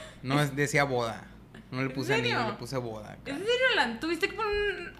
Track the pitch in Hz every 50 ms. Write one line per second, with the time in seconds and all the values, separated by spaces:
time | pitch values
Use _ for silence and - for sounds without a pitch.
0 | - - - - - 127 139 147 151 139 131 143 143 135 - 143 143 139 127 123
1 | 117 113 104 92 - - - - - - - - - - 127 127 135 131 127 135
2 | 127 113 143 151 - - - - - 214 - - 123 117 135 131 120 117 110 107
3 | 107 104 98 - - 247 277 302 381 453 494 494 523 508 453 349 262 233 226 233
4 | 320 320 339 330 392 403 - - 453 415 415 415 415 403 370 349 349 330 -